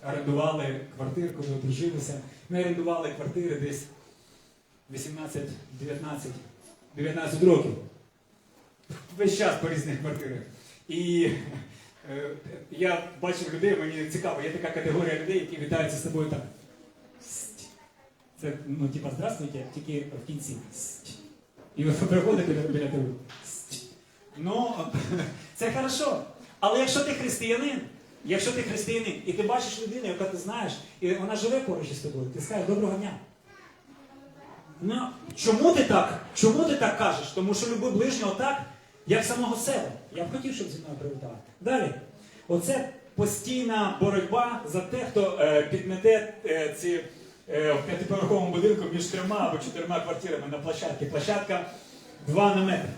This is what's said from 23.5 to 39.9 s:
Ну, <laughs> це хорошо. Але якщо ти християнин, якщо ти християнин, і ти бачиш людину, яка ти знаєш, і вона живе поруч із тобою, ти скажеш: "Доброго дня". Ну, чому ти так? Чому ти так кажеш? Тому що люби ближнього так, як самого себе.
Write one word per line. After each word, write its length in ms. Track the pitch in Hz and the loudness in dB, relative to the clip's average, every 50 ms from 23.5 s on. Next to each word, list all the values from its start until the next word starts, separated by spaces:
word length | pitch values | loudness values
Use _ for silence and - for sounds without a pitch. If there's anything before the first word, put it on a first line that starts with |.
| - - - - - - - - - - _ _ _ _ - - - | -14 -14 -12 -12 -12 -12 -12 -16 -20 -20 _ _ _ _ -20 -20 -12
Ну, 360 | 147 160 180 214 240 247 233 220 185 160 165 - - - - 180 | -6 -4 -2 0 2 0 0 0 -4 -4 -2 -2 -4 -2 -2 -2
<laughs> 400 | 170 143 - - - - - - | -2 -2 -4 -6 -12 -16 -16 -6
це 160 | - 233 226 | -2 -2 0
хорошо. 520 | 233 262 262 262 - - 294 269 - - - - - - - - - - | 0 0 0 0 0 0 0 0 0 -2 -4 -8 -16 -20 -20 -20 -4 2
Але 200 | 196 208 233 254 | 4 4 6 6
якщо 200 | 262 262 - 285 285 | 4 4 4 2 2
ти 80 | 294 | 2
християнин, 720 | 277 254 262 240 - - 233 226 233 240 277 285 269 - - - - - - - - - - | 0 -2 -2 -2 -2 -2 0 0 2 2 2 0 -2 -4 -6 -10 -16 -20 -20 -20 -20 -14 -2
якщо 260 | 147 185 190 - 247 | 0 0 2 2 0
ти 100 | 247 247 | 0 -2
християнин, 520 | - - 208 214 - - 233 226 220 196 160 - - | -2 -2 -4 -4 -2 -2 -2 -2 -2 -4 -6 -4 -4
і 80 | 190 175 | -4 -2
ти 100 | 208 196 | 0 2
бачиш 380 | - 247 247 - - - 220 | 2 2 0 0 -2 -6 -6
людину, 260 | 226 202 233 254 240 | -6 -6 -6 -6 -4
яка 160 | 190 180 175 190 | -4 -4 -2 -4
ти 140 | 185 190 | -4 -4
знаєш, 360 | 170 - 196 233 233 214 156 135 - - - - - | -6 -6 -6 -6 -4 -4 -4 -6 -8 -12 -18 -10 -4
і 120 | 185 175 185 | 0 0 0
вона 220 | - 185 208 220 | 0 0 -2 -2
живе 240 | 180 196 233 262 269 | 0 2 2 2 2
поруч 320 | 262 220 170 156 151 139 | 0 0 -4 -4 -4 -6
із 80 | 139 - | -8 -6
тобою, 260 | - 147 135 131 127 123 - | -8 -6 -6 -4 -6 -6 -6
ти 80 | - | -8
скажеш: 260 | - - 220 196 165 | -8 -4 -2 -2 2
"Доброго 300 | 165 208 208 214 185 190 | 2 2 2 2 0 0
дня". 140 | 196 208 190 - - - - - _ _ - - - - - - - _ 269 - - - - - - - - - - - - - - - 156 151 - | -2 -4 -6 -8 -10 -14 -18 -20 _ _ -20 -20 -20 -20 -20 -20 -20 _ -20 -20 -20 -20 -20 -20 -20 -20 -20 -20 -20 -20 -20 -20 -20 -20 -20 -12 -4
Ну, 260 | 170 196 240 254 254 254 - - - - - | -2 -2 0 0 -4 -4 -8 -12 -14 -14 -8
чому 360 | - - 226 220 233 302 349 | 0 4 4 6 8 8 8
ти 120 | 349 285 - | 8 8 6
так? 360 | - 202 - - - - - - - - | 6 6 6 6 4 0 -6 -8 -8 2
Чому 280 | - 208 226 - 302 339 | 6 8 8 8 8 6
ти 120 | 320 285 | 4 4
так 220 | - 233 208 - | 4 4 2 4
кажеш? 300 | - 214 185 156 147 147 | 4 2 2 2 0 -4
Тому 260 | - - 190 185 202 202 | -4 -2 -2 0 2 0
що 140 | - 233 | 0 0
люби 240 | 233 233 208 247 247 | -2 -2 0 0 2
ближнього 440 | 196 202 247 269 - 226 214 196 175 | 2 4 4 2 2 0 0 -2 0
так, 260 | - 269 277 269 - - - - - - - - - - | 2 0 0 0 0 -4 -10 -14 -20 -20 -20 -20 -14 0
як 160 | - 196 226 226 | 2 4 4 4
самого 320 | - 240 240 247 226 233 | 2 0 0 0 0 0
себе. 360 | - - 277 269 - - - | -2 0 0 0 0 -2 -4